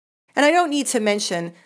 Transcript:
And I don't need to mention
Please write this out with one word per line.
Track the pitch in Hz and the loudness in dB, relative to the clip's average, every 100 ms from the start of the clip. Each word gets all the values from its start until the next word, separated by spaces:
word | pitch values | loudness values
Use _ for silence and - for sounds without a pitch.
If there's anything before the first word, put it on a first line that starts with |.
| _ _ _ | _ _ _
And | - 294 | 0 2
I | |
don't | 349 339 | 4 0
need | 285 247 | -2 -2
to | 247 | -2
mention | 214 208 - 175 170 - | 0 -2 -2 -4 -6 -12